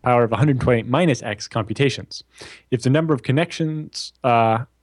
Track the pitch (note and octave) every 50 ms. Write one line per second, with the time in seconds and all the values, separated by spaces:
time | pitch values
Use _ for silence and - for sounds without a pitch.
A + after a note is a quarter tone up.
0 | - B2 B2 A#2+ A#2+ A2 A2+ G2+ D3 D3+ C#3 B2 G2+ B2+ B2 A2+ G#2+ A#2 B2+ D3+
1 | F3+ E3 C3 - - A2 G#2 - - - - A#2 G#2 - G#2+ - C#3+ C3+ A#2 -
2 | F#2+ - - - - _ _ - - - - - _ - - B2 - B2+ C3+ D3+
3 | E3 D#3 D3+ A#2+ - - B2+ D3 E3+ E3+ - - E3 D#3 D#3 D#3 D3+ - - -
4 | - - - _ - C3 A#2+ A#2 A2+ A2+ A2 A2+ B2+ - _ _